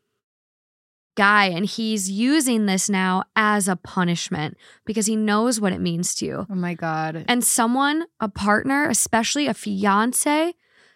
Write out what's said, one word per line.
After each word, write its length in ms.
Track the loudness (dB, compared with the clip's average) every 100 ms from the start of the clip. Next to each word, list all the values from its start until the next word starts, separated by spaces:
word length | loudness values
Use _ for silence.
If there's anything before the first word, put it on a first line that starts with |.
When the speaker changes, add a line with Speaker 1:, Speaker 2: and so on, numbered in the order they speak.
| _ _ _ _ _ _ _ _ _ _ _ 2
Speaker 1:
guy, 300 | 6 6 4
and 200 | 2 -2
he's 440 | -2 -2 -2 -2
using 560 | 0 2 2 2 2 2
this 240 | 0 0
now 340 | 2 2 2 0 0
as 320 | 2 2 0
a 80 | -2
punishment 800 | -4 -2 0 0 -4 -6 -6 -10 -20 -16 -8
because 200 | -4 -2
he 100 | 0
knows 440 | 0 2 2 0
what 140 | -2
it 80 | -2
means 340 | -2 -2 -4 -4
to 100 | -6
you. 220 | -6 -8
Speaker 2:
Oh 60 | -6
my 180 | -6
God. 520 | -6 -6 -4 -6 -6 -2
Speaker 1:
And 160 | 0
someone, 640 | 0 2 2 2 0 -2 -6 -6
a 100 | -8
partner, 580 | -4 0 0 0 0 0
especially 580 | 0 0 0 0 -2 -2
a 60 |
fiance, 1000 | -4 -6 -2 2 2 2 0 0 0 0 -4 _ _ _